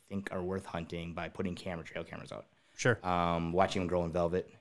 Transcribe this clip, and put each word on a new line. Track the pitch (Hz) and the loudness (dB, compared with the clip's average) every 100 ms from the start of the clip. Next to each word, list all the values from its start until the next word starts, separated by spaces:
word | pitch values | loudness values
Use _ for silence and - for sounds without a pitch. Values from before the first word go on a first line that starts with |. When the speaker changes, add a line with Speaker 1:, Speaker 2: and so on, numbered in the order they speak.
| - | -8
Speaker 1:
think | 98 98 | -8 -6
are | 95 | -4
worth | 90 95 - | -2 -4 -4
hunting | 87 82 85 85 | -6 -6 -8 -6
by | 82 80 | -8 -8
putting | - 95 85 | -4 -6 -4
camera, | 95 85 | -6 -8
trail | 78 - | -8 -10
cameras | 82 80 78 | -10 -12 -12
out. | - - _ _ - | -14 -14 _ _ 0
Speaker 2:
Sure. | 131 113 90 | 2 2 4
Speaker 1:
Um, | 87 85 85 85 | 4 4 4 2
watching | 87 95 98 | 4 4 4
them | 87 | 2
grow | 87 | 2
in | 85 | 2
velvet. | 87 85 90 - - | 2 2 0 -4 -12